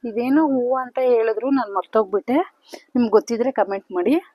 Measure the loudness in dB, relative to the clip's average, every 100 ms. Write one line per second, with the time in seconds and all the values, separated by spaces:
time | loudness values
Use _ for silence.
0 | -6 -4 2 2 4 2 0 -2 -4 -2
1 | 2 2 2 -2 0 0 0 -4 0 0
2 | 0 -2 0 -2 -2 _ _ -20 _ -2
3 | 2 2 2 -4 -2 -2 -4 -4 -8 -4
4 | 0 0 -2